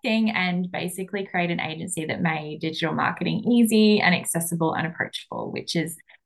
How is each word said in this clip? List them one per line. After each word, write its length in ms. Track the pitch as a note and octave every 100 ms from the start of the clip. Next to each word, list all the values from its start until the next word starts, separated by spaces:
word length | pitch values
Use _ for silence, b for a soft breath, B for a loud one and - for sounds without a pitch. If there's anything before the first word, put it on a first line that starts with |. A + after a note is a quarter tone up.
thing 280 | B3+ A3 A3
and 380 | - F3+ F3+ F3+
basically 560 | D3 F3 F3+ F#3+ G3 G3
create 240 | F3+ F3
an 120 | E3+
agency 440 | D#3 D#3+ F3 - D#3+
that 160 | -
made 380 | E3+ D#3 D3+ D#3
digital 340 | D#3+ D#3+ D#3+
marketing 500 | D#3 D3+ - F3+ E3 -
easy 520 | A#3+ A3+ G#3+ G#3+ G#3
and 120 | F3+
accessible 600 | E3+ - E3+ E3 E3+ D#3+
and 120 | - D#3+
approachable, 640 | - E3+ - - - -
which 260 | - - E3+
is 180 | D#3+ E3 b b